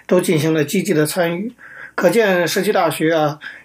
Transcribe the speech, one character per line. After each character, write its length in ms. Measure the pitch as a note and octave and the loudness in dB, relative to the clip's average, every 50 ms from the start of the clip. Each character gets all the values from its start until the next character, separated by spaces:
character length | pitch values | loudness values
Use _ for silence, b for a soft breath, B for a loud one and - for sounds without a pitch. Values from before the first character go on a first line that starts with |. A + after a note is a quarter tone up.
| B | B
都 120 | - F#3 F3+ | 0 0 2
进 200 | F3+ - F3 D3+ | 2 2 0 2
行 160 | C#3 D#3+ D#3+ | 2 2 0
了 100 | D#3 C#3+ | 0 0
积 180 | - - F#3 | 0 -2 -2
极 120 | E3 G3+ E3+ | 0 0 0
的 100 | D3+ D3+ | 0 0
参 320 | D3+ - F#3 E3+ E3+ E3+ | 0 0 -2 -2 -2 -2
与。 160 | F3 G#3 B3 - B B B B B B B B | -4 -6 -8 -10 B B B B B B B B
可 140 | - G3+ F3 | 0 0 2
见 400 | E3+ A#3 A3 G3 F#3 F3 E3+ D#3 | 2 4 2 2 2 2 0 0
社 140 | - G3+ | 0 0
区 100 | F3 G3+ | 0 0
大 160 | G#3 G3 F3 D#3 | 2 2 0 0
学 240 | C#3+ - D#3+ D#3+ | 0 0 0 0
啊， 260 | E3 D#3+ D3+ D3 D3 B B B B B B | 2 2 0 0 -2 B B B B B B